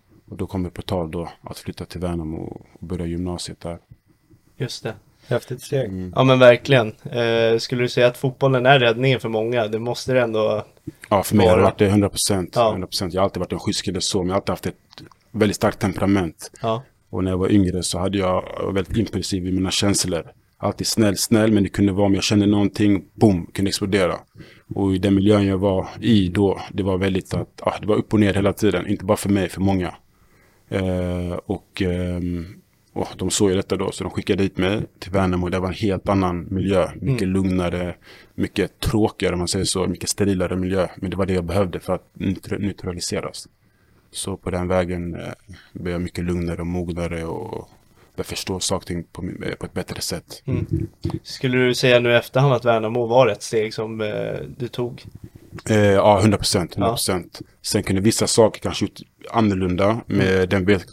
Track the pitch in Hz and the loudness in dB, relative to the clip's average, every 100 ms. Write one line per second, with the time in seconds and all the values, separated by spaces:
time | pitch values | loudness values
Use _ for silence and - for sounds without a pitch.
0 | _ _ - 95 92 98 87 - - 95 | _ _ -16 -10 -6 -4 -6 -8 -4 -4
1 | 80 87 80 - - - - - 90 82 | -4 -6 -10 -12 -16 -14 -12 -12 -12 -8
2 | 87 85 78 80 - - - _ 85 90 | -4 -4 -6 -8 -10 -12 -18 _ -10 -6
3 | 85 85 90 87 - - 85 85 _ - | -6 -4 -6 -6 -10 -10 -10 -12 _ -20
4 | _ _ _ _ _ - - - 117 - | _ _ _ _ _ -10 -10 -8 -10 -12
5 | _ _ - 120 - 127 - 135 110 92 | _ _ -6 -6 -4 -12 -4 -4 -4 -6
6 | 92 131 131 131 123 120 - 127 107 - | -4 2 4 8 8 8 4 2 2 -6
7 | - 120 117 117 113 113 - 123 123 - | -8 -2 0 2 4 2 0 -2 0 2
8 | 120 - 135 - 139 127 127 139 120 113 | 2 2 -4 0 2 4 4 6 4 4
9 | 135 123 113 110 113 123 107 110 120 123 | 2 0 0 -2 0 0 -2 -2 -4 -6
10 | - 127 117 107 107 107 - _ - - | 0 0 2 0 0 0 -6 _ -18 -18
11 | - 98 - 104 92 92 95 - 101 104 | 0 2 4 4 6 6 4 4 4 4
12 | 98 - - 98 85 123 113 104 87 - | 2 0 -2 -2 -2 0 2 0 -6 -6
13 | 92 92 98 90 87 87 - - - 90 | -4 0 0 0 -4 -4 -4 -4 -4 -4
14 | - 101 90 95 - 90 92 - _ - | -2 -2 0 0 -2 -4 -6 -10 _ -20
15 | - _ _ 107 104 - 107 - 101 - | -20 _ _ 0 0 2 0 0 -2 0
16 | 98 98 85 - - - 113 113 - _ | 2 2 0 -6 -18 -6 -4 -4 -6 _
17 | _ 98 95 90 98 104 90 87 85 87 | _ -4 -2 0 4 4 4 0 -4 -2
18 | 95 98 92 92 - - 92 98 90 113 | -2 0 0 0 -4 -6 -4 -2 -2 -2
19 | 98 95 - 95 90 92 92 - 101 92 | -2 -4 -4 -4 -2 0 0 0 2 2
20 | 90 85 - _ _ _ 101 - 92 - | 0 -4 -6 _ _ _ -4 -4 -2 2
21 | 104 92 - 110 110 104 95 - 101 95 | 2 2 2 2 4 4 2 2 2 4
22 | 101 95 - 104 101 104 98 - 104 95 | 2 2 2 4 4 4 2 2 2 2
23 | - - 110 90 78 - 98 - 101 98 | -2 4 4 4 -2 -4 -2 -2 0 2
24 | 87 - - - - - - 101 98 92 | 0 -2 -10 -20 -20 -20 -10 -2 0 2
25 | 101 98 101 104 98 95 101 92 - - | 2 4 6 4 4 2 0 0 -2 -4
26 | 110 104 90 98 98 - - 101 95 92 | 2 4 4 2 2 0 -6 -4 -2 0
27 | 98 92 - 90 - - - - 101 107 | 0 -2 -4 -6 -6 -6 -6 -4 0 -2
28 | - 107 101 98 98 - 107 90 90 101 | 2 2 4 2 0 2 0 0 -2 -4
29 | 95 101 98 101 87 87 98 95 85 - | 0 0 2 0 0 0 0 0 -2 -8
30 | _ _ _ _ _ _ _ 101 92 92 | _ _ _ _ _ _ _ -4 -2 -2
31 | 90 90 87 90 - 92 - - 92 87 | -2 -4 -4 -6 -6 -8 -8 -4 -2 -2
32 | 90 87 87 87 85 - _ _ _ - | -4 -4 -4 -6 -8 -16 _ _ _ -8
33 | 92 - 92 - 101 92 - 95 95 - | -8 -6 -4 2 2 2 0 -4 -4 -4
34 | 92 - - 95 95 - 92 107 - _ | -6 -4 -2 0 0 0 0 -2 -6 _
35 | 87 98 92 90 87 92 92 85 107 92 | -4 0 0 0 -2 -2 -4 -2 -2 -2
36 | - 98 90 87 - 95 92 92 80 - | 0 0 0 -2 -4 -2 0 2 0 -2
37 | 113 120 92 95 95 92 87 90 90 - | -2 0 0 0 2 0 0 -2 -6 -10
38 | - - - - 95 - 87 - - 107 | -18 -20 -14 -6 -4 -2 -2 -2 -2 2
39 | 107 - 92 90 87 98 87 92 90 85 | 2 0 -2 0 -2 -2 -2 -2 -2 -4
40 | - - 98 92 87 92 92 95 85 - | -6 -2 0 0 0 -2 -2 0 -2 -4
41 | 92 90 92 92 85 95 92 87 - - | -6 -2 0 0 0 0 0 -4 -4 -6
42 | - - 98 90 - 101 101 - 92 87 | -6 -6 -4 -4 -6 -4 -4 -6 -8 -8
43 | - 101 76 - - _ _ _ _ _ | -6 -6 -6 -12 -18 _ _ _ _ _
44 | _ - - 92 95 90 90 92 87 87 | _ -12 -10 -8 -6 -4 0 0 0 -4
45 | 87 82 87 - - 87 - - 87 87 | -6 -8 -12 -14 -20 -20 -18 -10 -6 -4
46 | 87 - 87 87 85 85 85 90 85 87 | -4 -4 -4 -2 -4 -4 -4 -4 -4 -6
47 | 85 82 82 82 - - - _ _ _ | -6 -6 -8 -8 -8 -12 -14 _ _ _
48 | _ - - - - 92 - 92 - 85 | _ -12 -8 -8 -6 -4 -2 -4 -4 -8
49 | - - 90 - - - - 98 - - | -8 -10 -10 -8 -8 -8 -8 -8 -8 -8
50 | - 85 - - - - - - - - | -8 -8 -10 -14 -6 -4 -2 -4 -4 -8
51 | - - - - 131 127 127 120 131 120 | -8 -8 -10 -6 -2 2 2 2 4 4
52 | 120 117 - 131 139 117 123 113 110 120 | 4 2 2 2 4 4 2 2 0 -2
53 | 113 123 120 101 - 113 107 - 110 110 | 2 4 4 2 -2 -2 -2 -4 -8 -6
54 | 104 110 107 101 139 - 120 - 123 135 | -4 -4 -6 -8 -10 -10 -10 -6 -8 -8
55 | - - - - - - - 107 101 98 | -18 -20 -20 -20 -18 -10 2 4 6 6
56 | 101 101 107 101 - 98 82 - 113 123 | 8 6 6 4 0 -2 -2 -2 -2 -2
57 | - 90 - - - _ - 104 92 95 | -2 -4 -6 -16 -20 _ -4 -2 0 2
58 | 110 - 98 - 104 - 95 - 101 - | 2 2 2 4 4 2 -6 -4 -6 -6
59 | - _ - 117 107 95 95 90 101 113 | -20 _ -4 0 2 2 0 2 2 0
60 | - 101 95 95 92 101 92 95 - | -2 0 2 2 2 2 2 2 0